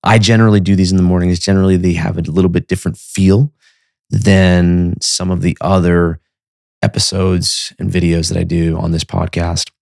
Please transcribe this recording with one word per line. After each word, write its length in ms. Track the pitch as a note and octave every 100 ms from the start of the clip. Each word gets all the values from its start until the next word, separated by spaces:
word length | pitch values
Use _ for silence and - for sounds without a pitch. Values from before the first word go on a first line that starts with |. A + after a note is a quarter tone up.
I 160 | - A2+
generally 400 | G#2+ A2+ A2+ G#2
do 160 | F#2 F#2+
these 160 | F#2
in 40 | F#2+
the 60 |
mornings. 380 | F2+ F2+ F2+ F2
Generally, 380 | - F#2+ F#2+ F#2
they 160 | F2+
have 220 | E2+ E2 E2+
a 60 |
little 280 | D#2+ D#2 F#2
bit 180 | E2+ -
different 300 | - F2 -
feel 540 | - - F#2+ G2+ D3 _ _ _ _ _ _
than 880 | G#2 G3 F#2+ F#2 F2+ F2 F2 F2 -
some 320 | - - F#2
of 80 | F#2
the 180 | F2 -
other 600 | - F#2+ F2 F2 F2 E2 _ _ _ _ _ _
episodes 920 | A2 - - F#2+ F#2+ F2+ - - - -
and 100 | F#2+
videos 380 | F2+ E2+ E2 E2
that 100 | F2+
I 60 |
do 340 | E2+ E2+ E2 E2
on 140 | E2+
this 100 | E2
podcast. 680 | - F#2 E2+ - E2+ E2+ - _